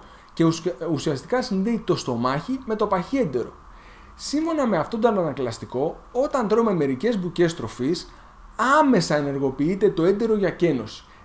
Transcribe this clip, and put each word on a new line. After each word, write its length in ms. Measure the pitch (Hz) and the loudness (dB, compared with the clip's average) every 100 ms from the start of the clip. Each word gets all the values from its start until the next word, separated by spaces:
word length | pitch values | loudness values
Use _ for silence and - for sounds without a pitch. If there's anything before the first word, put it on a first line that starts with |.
| - - - | -14 -20 -8
και 120 | - | 2
ουσια-, 320 | 165 165 180 175 165 | 2 2 -4 -4 -2
ουσιαστικά 500 | 143 160 135 - 247 | -2 -2 -4 -2 -2
συνδέει 400 | - 190 208 226 | 0 -2 0 -2
το 120 | - 160 | -2 -2
στομάχι 640 | - 117 127 147 202 262 | -2 -2 0 -2 -4 -6
με 120 | - 220 | -4 -2
το 100 | 208 | 0
παχύ 300 | 185 - 269 | 0 0 -2
έντερο. 360 | 175 123 - - - - - - - | 0 -2 -4 -10 -20 -20 -20 -20 -20
Σύμφωνα 520 | - - 294 330 311 240 | -14 -4 -2 0 0 0
με 100 | 170 | 0
αυτόν 240 | 143 226 | -2 2
τον 120 | 233 | 2
αντανακλαστικό, 880 | 202 160 131 123 107 - 123 156 - - | 2 0 -2 -6 -6 -6 -2 -2 -4 -8
όταν 360 | 240 294 269 202 | -2 0 0 2
τρώμε 240 | 226 226 | 2 2
μερικές 460 | 175 139 127 226 208 | 2 0 0 0 -2
μπουκές 360 | 175 - 170 | -2 2 0
τροφής, 560 | 165 113 - 131 175 - - - - - - 247 302 | 0 -8 -4 -2 -2 -6 -20 -20 -20 -12 -2 2 4
άμεσα 360 | 285 208 165 151 | 6 4 4 0
ενεργοποιείται 760 | 143 139 135 135 151 196 202 | 0 -2 -2 0 0 2 2
το 140 | 165 | 4
έντερο 320 | 170 202 226 214 | 2 2 2 2
για 140 | 175 | 0
κένωση. 540 | - 170 127 107 - - - | 0 0 0 -4 -12 -20 -20